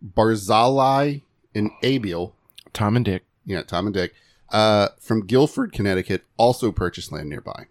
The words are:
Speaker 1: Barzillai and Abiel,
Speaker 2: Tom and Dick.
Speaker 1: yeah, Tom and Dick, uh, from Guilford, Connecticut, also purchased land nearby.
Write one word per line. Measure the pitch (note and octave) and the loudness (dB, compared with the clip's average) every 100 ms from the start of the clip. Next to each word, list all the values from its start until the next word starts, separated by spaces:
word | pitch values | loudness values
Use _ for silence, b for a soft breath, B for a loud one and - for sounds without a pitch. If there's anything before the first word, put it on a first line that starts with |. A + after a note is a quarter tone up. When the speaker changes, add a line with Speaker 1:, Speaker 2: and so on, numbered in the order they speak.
Speaker 1:
Barzillai | G#2 A2 A2 A2 F#2+ A2 B2 C3+ C3 C3+ D3 C#3+ - _ _ | -6 2 2 2 2 2 4 4 2 2 0 -4 -12 _ _
and | G#2+ G#2+ - | -4 -4 -2
Abiel, | B2 C3+ G#2 E2+ F2+ _ _ - - | -2 0 -2 -6 -8 _ _ -20 -12
Speaker 2:
Tom | - G#2 | -2 0
and | A#2+ | 2
Dick. | G#2 F#2 _ _ | 0 -4 _ _
Speaker 1:
yeah, | - F2+ | -8 -8
Tom | - F2 G2+ | -4 -4 -2
and | |
Dick, | F#2+ F2+ _ b b b | -2 -4 _ b b b
uh, | G#2+ A2 G#2 G2+ - | 2 4 4 2 -2
from | - A2+ F#2 | -4 -2 2
Guilford, | B2+ D3 - A#2+ | 2 2 0 -6
Connecticut, | - G2+ F#2 - F#2 _ - | -2 -2 0 -2 -4 _ 0
also | A#2 B2 A2+ | 2 2 -2
purchased | - F2 - - | -2 -6 -6 -12
land | D2+ D2+ | -12 -10
nearby. | D2 - - - | -12 -12 -16 -18